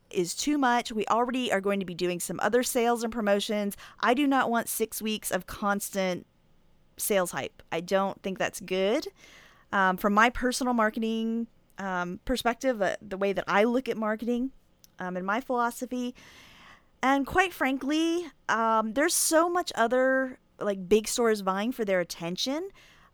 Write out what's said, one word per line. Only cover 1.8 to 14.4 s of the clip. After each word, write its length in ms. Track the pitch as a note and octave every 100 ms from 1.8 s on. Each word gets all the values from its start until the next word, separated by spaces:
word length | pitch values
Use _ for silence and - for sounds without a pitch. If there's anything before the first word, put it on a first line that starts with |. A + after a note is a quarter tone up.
to 60 | F3+
be 80 |
doing 260 | E3+ F3+ F3
some 180 | - E3+
other 200 | G#3+ B3
sales 400 | A#3+ B3 A#3 A#3
and 100 | A3+
promotions. 640 | A#3 G3+ G3+ G#3+ G#3 G3+ - - -
I 120 | A3
do 120 | B3+ C#4+
not 240 | C4 A3+
want 180 | A#3 -
six 320 | - A3 -
weeks 280 | G#3+ G#3+ -
of 160 | F#3 -
constant 800 | - G3+ G3+ - G3 F#3 F3 - _ _ _ _ _ _ -
sales 320 | - G3 F3
hype. 300 | D3 A#2+ - -
I 80 | E3
don't 420 | F3 F#3+ G3 -
think 160 | G3 F#3
that's 220 | F3 -
good. 480 | F3+ F#3 F#3+ C#4 G4 _ - - - - -
Um, 240 | G3+ F#3 F#3
from 160 | G#3
my 140 | G3+ A#3+
personal 440 | - B3 - B3
marketing, 720 | A#3+ G#3+ A3+ A3 A3+ A3+ A3+ A#3 _ _ -
um, 420 | G3 F3+ F3 F3+ -
perspective, 560 | B3 A#3 A#3+ C4 A3
uh, 140 | F3+ -
the 160 | G#3 F#3+
way 160 | G3+
that 120 | F#3 -
I 160 | F#3+
look 240 | A#3 B3 B3
at 80 | G#3+
marketing, 560 | G#3+ A3 A#3 A#3+